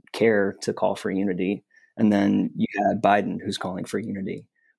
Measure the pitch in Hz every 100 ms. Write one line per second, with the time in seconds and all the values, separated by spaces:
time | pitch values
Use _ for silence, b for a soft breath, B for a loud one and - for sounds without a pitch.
0 | _ - 113 104 98 - - - 98 98
1 | 101 95 98 90 92 104 b b b -
2 | 107 101 101 101 95 - - - - -
3 | 98 104 101 92 - 98 92 92 - 101
4 | 113 98 95 90 - _ _